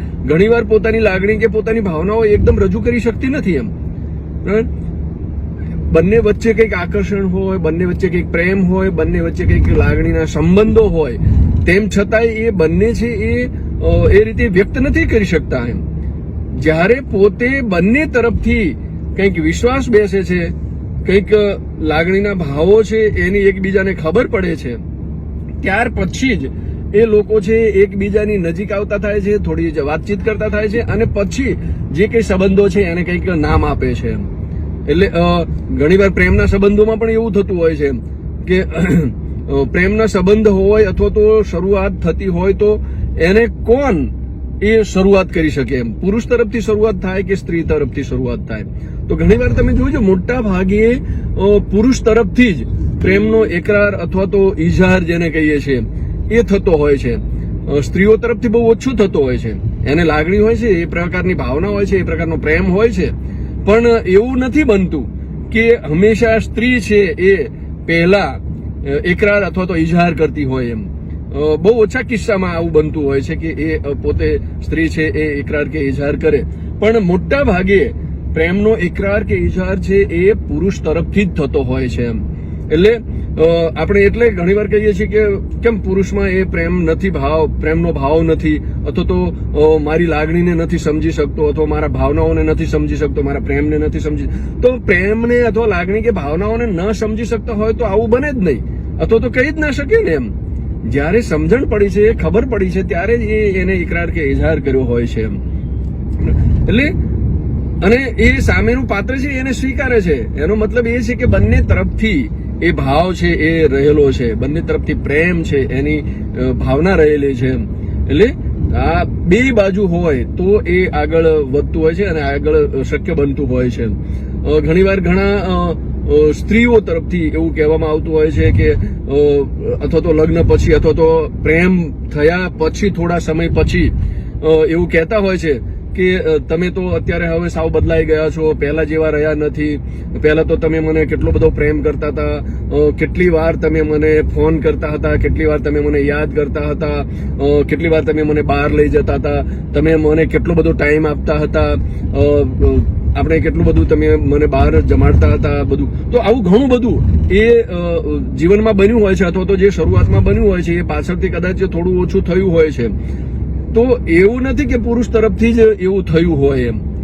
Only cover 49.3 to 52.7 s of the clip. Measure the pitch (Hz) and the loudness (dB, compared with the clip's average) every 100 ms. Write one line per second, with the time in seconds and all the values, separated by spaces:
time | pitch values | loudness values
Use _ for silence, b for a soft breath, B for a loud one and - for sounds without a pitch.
49.3 | 226 247 254 247 247 262 294 190 190 - | 4 4 2 2 2 0 2 2 2 0
50.3 | 254 220 185 190 208 226 254 B B B | -2 0 0 2 2 2 2 B B B
51.3 | - 196 208 - 196 247 233 226 220 196 | 0 4 2 2 2 2 2 2 2 2
52.3 | - 247 147 - | 2 2 2 -4